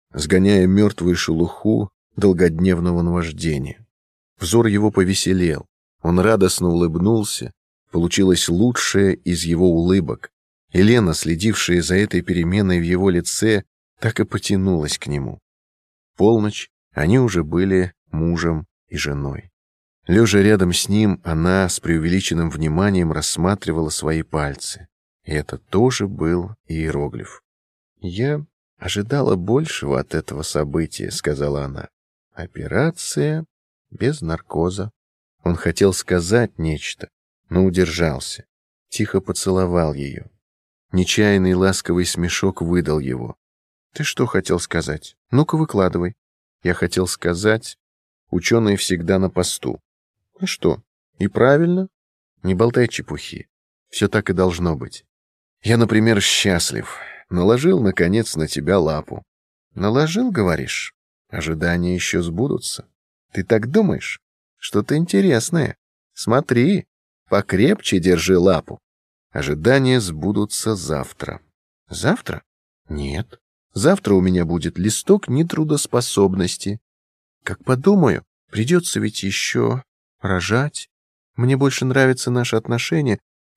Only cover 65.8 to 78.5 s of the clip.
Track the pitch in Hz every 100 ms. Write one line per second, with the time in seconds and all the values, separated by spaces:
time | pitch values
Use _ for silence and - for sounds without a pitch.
65.8 | _ _ _ - - 123 - 120 135 202
66.8 | - _ _ _ _ 98 - 92 131 -
67.8 | - 98 85 87 85 92 92 82 - -
68.8 | _ _ _ _ _ - 71 76 87 135
69.8 | 131 127 95 78 87 104 104 - 110 104
70.8 | 71 76 65 - - - _ _ _ _
71.8 | - - 131 220 - - - _ _ _
72.8 | - 73 71 73 117 - _ _ _ -
73.8 | 123 196 - 95 92 90 82 85 82 82
74.8 | 98 - - 208 - 127 170 - 156 147
75.8 | - 127 117 - 98 95 87 - - 104
76.8 | _ _ _ _ _ _ - - - 127
77.8 | 160 202 143 80 - _ _